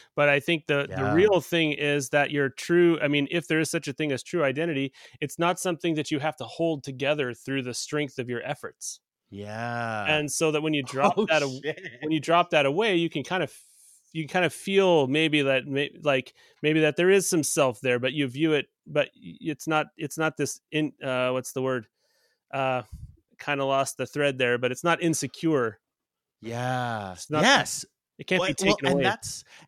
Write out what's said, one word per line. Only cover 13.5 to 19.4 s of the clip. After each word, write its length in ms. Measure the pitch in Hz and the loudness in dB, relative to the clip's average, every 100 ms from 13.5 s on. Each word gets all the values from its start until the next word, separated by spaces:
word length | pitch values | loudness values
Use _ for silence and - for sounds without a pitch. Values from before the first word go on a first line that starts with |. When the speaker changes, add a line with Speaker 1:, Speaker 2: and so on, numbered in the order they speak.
| - - _ - _ _ | -6 -20 _ -20 _ _
Speaker 1:
you 100 | 160 | -10
can 60 | 147 | -4
kind 160 | 180 170 | 0 0
of 80 | |
feel 540 | - - 196 190 165 131 | -2 0 4 6 6 4
maybe 340 | 147 160 147 | 2 2 2
that 240 | 135 131 143 | 2 0 0
may-, 240 | 139 143 - | -4 -4 -2
like, 320 | 151 135 127 - _ _ | 0 0 -2 -14 _ _
maybe 200 | 151 156 | 2 4
that 160 | 156 147 | 4 4
there 120 | 180 | 4
is 180 | 196 180 | 4 4
some 140 | 180 | 0
self 400 | 139 - 135 117 | 0 2 2 2
there, 160 | 131 123 | 0 0
but 160 | 127 | 0
you 140 | 147 135 | -2 -2
view 260 | 127 160 | 0 2
it, 140 | 151 - _ - | 2 -2 _ -6
but 240 | 147 139 - | -2 -2 -6
y-, 220 | - 80 | -20 -10